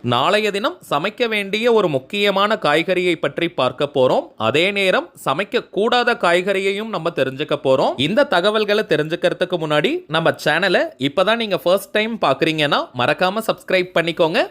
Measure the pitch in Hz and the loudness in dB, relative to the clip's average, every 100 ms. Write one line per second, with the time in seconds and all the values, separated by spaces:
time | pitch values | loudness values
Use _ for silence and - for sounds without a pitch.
0 | 123 120 151 208 214 196 262 359 - 147 | 0 0 2 0 0 -2 -6 -6 -4 -2
1 | 190 214 233 214 196 214 240 220 185 135 | -2 -4 -2 -2 -4 -2 2 2 2 -2
2 | - 202 202 190 208 220 147 151 165 180 | -4 -2 0 2 0 0 2 0 0 0
3 | 180 160 147 - 165 - 127 - 143 139 | 0 -2 -4 -2 -4 0 -2 0 -2 2
4 | 127 202 - _ 110 139 180 202 190 214 | 4 2 -2 _ 0 2 0 0 2 0
5 | 339 - 151 143 208 233 - 180 226 247 | -2 -8 -4 -4 -2 -4 -4 -2 0 2
6 | 226 226 180 175 185 190 196 196 226 190 | 0 0 2 2 0 -2 -2 -4 -6 -6
7 | 160 160 131 131 147 147 139 131 226 349 | -4 -2 -2 -2 -6 -2 2 2 2 0
8 | 139 226 285 180 196 220 208 208 208 151 | 0 2 2 2 2 0 0 0 0 -2
9 | 151 170 175 165 180 175 156 151 220 359 | -2 -2 -2 0 -4 -2 0 0 0 -4
10 | - 156 160 127 156 151 190 202 320 - | -4 0 0 0 -2 0 2 0 -2 -4
11 | 135 190 185 233 220 175 175 190 196 208 | -2 0 0 0 -2 -2 2 0 0 -2
12 | 220 233 156 135 160 156 147 214 330 120 | -2 -2 -2 0 0 0 0 0 -2 -2
13 | 127 151 185 208 220 175 - 185 180 175 | -2 0 0 -2 -4 -6 -2 -2 0 0
14 | 165 160 160 202 381 | -2 0 0 2 -4